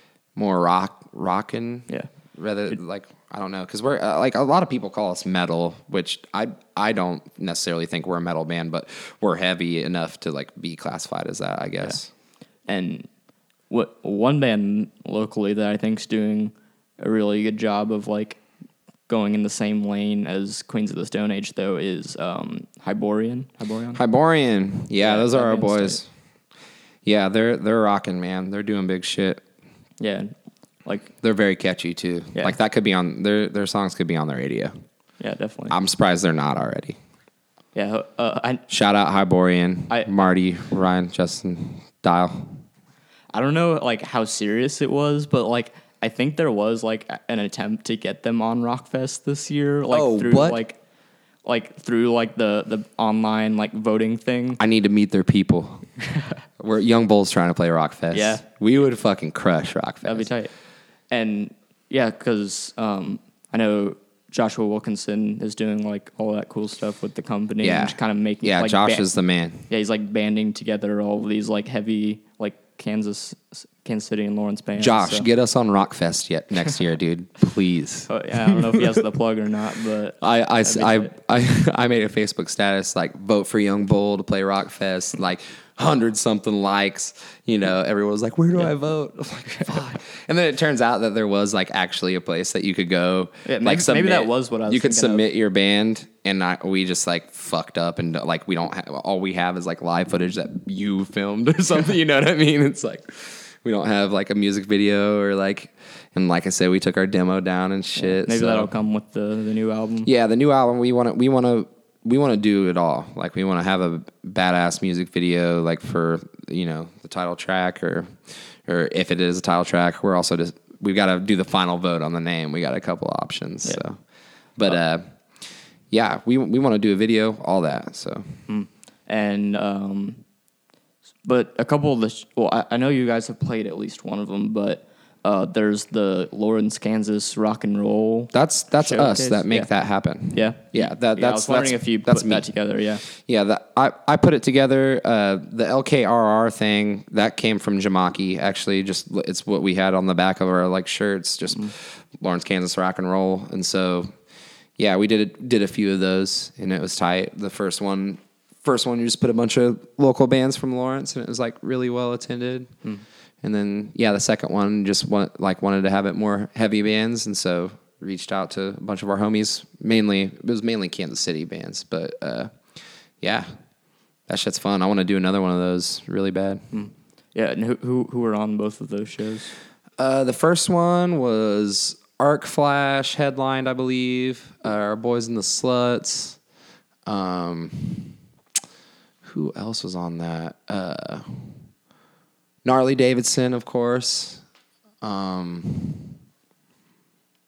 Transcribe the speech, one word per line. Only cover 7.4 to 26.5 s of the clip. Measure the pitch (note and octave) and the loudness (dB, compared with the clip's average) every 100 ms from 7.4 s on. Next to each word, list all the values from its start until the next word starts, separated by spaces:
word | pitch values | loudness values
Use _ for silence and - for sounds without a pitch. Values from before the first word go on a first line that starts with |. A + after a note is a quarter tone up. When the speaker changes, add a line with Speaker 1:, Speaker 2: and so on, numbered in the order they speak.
| F#2 E2+ - E2+ E2 | -6 -4 -4 -4 -4
Speaker 1:
think | E2+ F2+ | -6 -4
we're | F2 | -4
a | |
metal | E2+ D#2+ | -2 -4
band, | D#2+ E2+ E2 | -4 -4 -4
but | E2 - - - - | -6 -8 -16 -18 -2
we're | G#2 E2+ | 0 2
heavy | F#2 F2+ E2+ E2 | 0 0 -2 -2
enough | C#2+ F2+ D#2+ - | -2 -4 -4 -8
to, | E2 | -8
like, | C#2+ C#2+ - | -8 -10 -12
be | E2+ D#2+ | -12 -10
classified | - - - - G1+ | -10 -10 -8 -8 -8
as | - | -8
that, | G1+ G1+ | -6 -6
I | G1+ | -6
guess. | G1+ - - - _ _ _ | -6 -6 -8 -10 _ _ _
Speaker 2:
Yeah. | - _ - | -20 _ -6
And | G2 F2+ - - _ _ _ _ _ _ | -4 -4 -6 -12 _ _ _ _ _ _
what, | A#2 - - | -2 -2 -6
one | - G2+ A#2+ D3 | -6 0 2 4
band | C3 G#2+ G2+ G#2 G#2 _ - | 2 2 0 0 -2 _ -6
locally | G#2+ G#2+ - G2+ | -4 -2 -2 0
that | G#2 G#2 | 0 0
I | G#2 | 0
think's | A2 A2 - | -2 -4 -2
doing | A2 G#2 G#2+ G#2+ - _ _ _ - | -2 0 0 -2 -6 _ _ _ -8
a | - | -2
really | A2 G#2 G#2 | 0 2 2
good | G#2+ G#2+ | 0 0
job | A2 G#2 G#2+ | 0 0 0
of, | G#2 G#2+ | -4 -2
like, | G#2 G#2+ - _ _ - _ _ _ _ | -4 -4 -10 _ _ -20 _ _ _ _
going | A2+ G#2 | -2 0
in | G#2+ | 0
the | G#2 | -2
same | - G#2 G#2+ | -2 -2 -2
lane | G2+ G2+ G#2 G#2 D#2+ | -2 -2 -2 -2 -2
as | F#2+ G2+ - | -4 -4 -8
Queens | - A2+ G#2 | -8 -4 -4
of | - | -4
the | - | -6
Stone | G2+ G#2 | -4 -2
Age, | G2+ G#2+ | -4 -6
though, | - G2 F2+ | -6 -4 -2
is, | F#2+ F2 - - | -4 -6 -8 -8
um, | F2 E2+ E2 - - - | -6 -6 -8 -10 -14 -12
Hyborian. | - G#2+ G#2 G#2+ A2+ B2 C3 _ | -6 -4 -2 -2 -2 -6 -10 _
Hyborian? | G#2+ A2 A#2+ | -8 -8 -8
Speaker 1:
Hyborian. | B2 A#2+ B2 D#3+ D#3+ B2+ G#2 F#2+ G2+ - | -2 2 6 6 6 4 2 2 -2 -2
Yeah, | G2+ G#2+ | 2 4
Speaker 2:
Yeah, | G#2+ | 4
Speaker 1:
those | A#2+ | 4
Speaker 2:
that | C3 | 4
Speaker 1:
are | A#2 | 4
our | G#2+ | 2
Speaker 2:
band's | G#2+ | 2
Speaker 1:
boys. | G#2 G2 - | 2 0 -2
Speaker 2:
tight. | - - _ _ _ | -10 -20 _ _ _